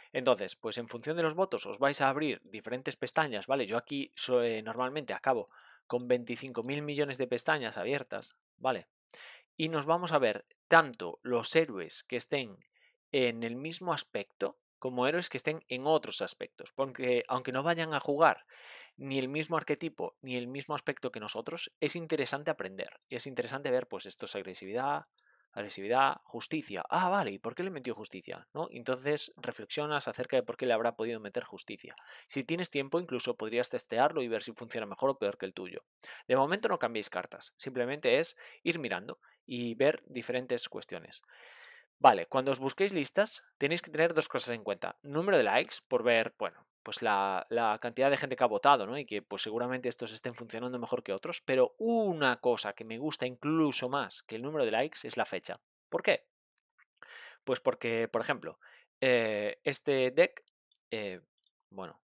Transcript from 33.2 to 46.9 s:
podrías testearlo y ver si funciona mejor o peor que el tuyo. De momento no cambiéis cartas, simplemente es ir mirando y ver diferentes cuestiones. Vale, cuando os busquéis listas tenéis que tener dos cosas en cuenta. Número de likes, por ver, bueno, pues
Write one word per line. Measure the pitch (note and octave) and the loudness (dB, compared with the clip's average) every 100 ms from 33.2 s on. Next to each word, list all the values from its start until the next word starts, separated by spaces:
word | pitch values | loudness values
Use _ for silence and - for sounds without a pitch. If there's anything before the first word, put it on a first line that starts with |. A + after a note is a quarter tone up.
| B2 A#2 | -2 -4
podrías | A2 A#2 B2 | -2 0 0
testearlo | B2 - A2 C#3 D#3+ | -2 -2 4 4 4
y | B2 | -2
ver | A2 | -2
si | A2+ | -4
funciona | A2 A#2 A#2 | -10 -8 -6
mejor | G#2+ - C3+ | -6 0 0
o | C3+ | 2
peor | G2+ G#2 | 0 -2
que | F#2+ | -6
el | |
tuyo. | F#2 F#2 - - _ - - - | -8 -10 -12 -16 _ -20 -10 0
De | C3 | 4
momento | C#3 F#3+ A3+ | 4 2 0
no | F3+ | 0
cambiéis | A#2 A2+ G2+ | -2 -2 -4
cartas, | F2+ F2+ - - - | -6 -8 -10 -16 -12
simplemente | - B2+ B2 D3 C3+ B2+ | -8 -4 -2 0 4 4
es | E3 - - - | 4 -4 -18 -8
ir | - E3+ | -4 -2
mirando | B2 F#2 A2 - _ _ - | -2 -4 -6 -12 _ _ -10
y | B2 A#2+ A2+ | -6 -4 2
ver | C3+ - - | 2 2 -4
diferentes | B2+ - B2+ B2+ A#2+ - | -8 -4 -4 -2 -2 -4
cuestiones. | - - E2+ E2 - - - - - - - _ _ | -8 -10 -12 -12 -16 -18 -20 -20 -20 -20 -20 _ _
Vale, | C3+ G2+ E2+ | 6 6 4
cuando | C3 C3+ | 0 2
os | C3 | 0
busquéis | C3+ - G3 | -2 0 0
listas | F#3+ C#3 - G#3+ - - - | 0 -2 0 0 -2 -10 -4
tenéis | C#3 E3+ | -2 -2
que | - | -2
tener | D3+ E3+ | 2 2
dos | D#3+ D3 | 4 0
cosas | C3 B2 | 0 -2
en | A#2 | -4
cuenta. | G#2 G2 F2 - | -4 -4 -4 -8
Número | C#3+ C#3+ F#3+ F3+ | -4 -2 4 6
de | |
likes, | G#2+ A2 - - - | 6 4 2 -4 0
por | B2 | 2
ver, | A#2 A#2 A2+ - | 4 4 2 -2
bueno, | G2 - _ _ | -6 -6 _ _
pues | - | -8